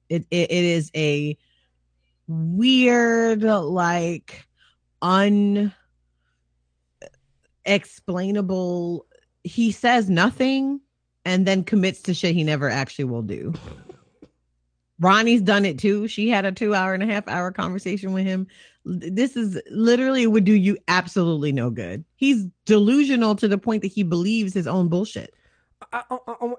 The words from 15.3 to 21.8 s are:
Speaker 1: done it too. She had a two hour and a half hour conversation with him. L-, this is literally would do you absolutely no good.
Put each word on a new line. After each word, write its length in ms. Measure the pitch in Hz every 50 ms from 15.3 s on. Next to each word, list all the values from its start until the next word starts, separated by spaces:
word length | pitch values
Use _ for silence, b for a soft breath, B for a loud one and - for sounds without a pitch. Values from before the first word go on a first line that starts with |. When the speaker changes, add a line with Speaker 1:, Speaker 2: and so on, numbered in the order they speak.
| 240 233
Speaker 1:
done 240 | 190 208 202 202 202
it 140 | 190 143 131
too. 280 | - 190 202 208 214
She 220 | 214 - 202 214 233
had 160 | 240 196 190
a 80 | 196 190
two 200 | - 220 208 208
hour 200 | 190 185 190 190
and 100 | 185 202
a 20 |
half 220 | 226 208 208 208
hour 240 | - - 175 180 185
conversation 640 | 190 - 190 185 180 196 - 185 202 190 196 190 190
with 120 | 185 190
him. 220 | 190 185 185 190 185 b b b b b b -
L-, 120 | - 180 175 - 170
this 240 | 185 214 262 269 -
is 260 | 233 220 202 180 - - -
literally 560 | - 208 226 233 240 247 262 262 269 254 240
would 180 | 226 214 220 185
do 80 | 202 214
you 240 | 202 180 202 208 - -
absolutely 640 | - 180 185 180 180 - 190 170 170 160 147 147 147
no 180 | 139 131 117 123
good. 340 | 113 117